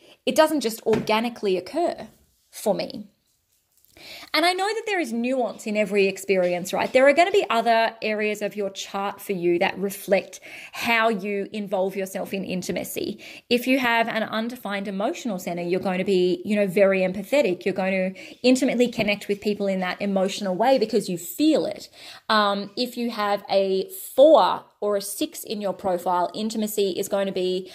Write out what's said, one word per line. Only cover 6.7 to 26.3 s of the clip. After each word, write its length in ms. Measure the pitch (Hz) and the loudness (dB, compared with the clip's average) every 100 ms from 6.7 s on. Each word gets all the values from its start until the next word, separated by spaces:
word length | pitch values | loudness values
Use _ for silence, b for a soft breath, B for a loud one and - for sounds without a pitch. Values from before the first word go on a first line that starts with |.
right? 220 | 180 202 | -2 2
There 140 | 262 277 | 6 6
are 60 | |
gonna 180 | 277 370 | 6 4
be 160 | 392 - | 4 2
other 460 | 233 233 226 226 220 | 0 4 4 2 -2
areas 440 | 208 214 214 208 | -4 -2 -2 -2
of 120 | 202 202 | -6 -4
your 140 | 196 | -6
chart 500 | 196 - 196 196 - | -6 -8 -6 -6 -6
for 140 | - | -6
you 240 | 185 175 175 | 0 2 2
that 180 | 190 - | 2 -2
reflect 600 | 196 - - 196 - - B B B | -6 -4 0 0 0 -14 B B B
how 380 | - 233 226 226 | -6 0 2 2
you 400 | 202 208 202 196 | 0 -2 -4 -4
involve 440 | 214 196 190 196 202 | -8 -4 0 0 -2
yourself 360 | 190 190 - | -6 -6 -6
in 140 | 196 - | -6 -4
intimacy. 720 | 185 180 180 - - - - B B B | -4 -4 -6 -6 -6 -6 -8 B B B
If 160 | 240 247 | 0 2
you 140 | 262 | 2
have 280 | 240 233 226 | 2 2 0
an 140 | 220 | -2
undefined 640 | 214 220 233 247 196 202 202 | -4 -4 -6 -6 -6 -6 -4
emotional 520 | 190 226 349 247 185 | -4 -4 -4 -6 -6
center, 240 | 185 175 | -6 -4
you're 160 | 175 180 | -2 0
going 180 | 190 185 | 0 -2
to 60 | |
be, 400 | 190 185 180 170 196 | 2 4 4 0 0
you 100 | 208 | 0
know, 120 | 202 | 2
very 320 | 190 196 190 | 4 4 4
empathetic. 640 | 185 196 196 285 226 180 202 | 0 -2 0 2 2 0 -2
You're 80 | |
going 400 | 185 190 190 185 | -2 0 0 -2
to 80 | 190 B B | -6 B B
intimately 440 | 254 254 262 226 240 | 2 4 4 2 2
connect 400 | 233 208 202 - | 2 -2 -2 -2
with 140 | 202 | -2
people 240 | 214 202 196 | -2 -2 0
in 140 | 190 | 0
that 200 | 185 - | -2 -2
emotional 540 | 202 196 190 190 202 | -2 0 0 -2 -4
way 240 | 180 240 269 | 0 4 4
because 320 | 220 226 - | 2 0 -2
you 80 | 170 | -6
feel 480 | - - 302 247 - | -6 0 2 2 0
it. 240 | - - B B B - | -6 -14 B B B 0
Um, 400 | 220 202 202 202 - | 2 2 0 -4 -6
if 200 | 247 240 | -6 -4
you 120 | 233 | -6
have 340 | 214 208 202 - | -2 -2 -2 0
a 400 | 196 196 190 - | 2 2 0 -2
four 760 | - - - 302 269 175 - - - | -10 -2 6 10 10 6 0 -8 -6
or 160 | 208 202 | -2 -2
a 60 | |
six 420 | 196 - 302 - | -2 -6 -6 -6
in 160 | - 208 | -10 -6
your 140 | 196 | -6
profile, 560 | 185 196 180 185 180 175 | -4 -2 -2 0 0 0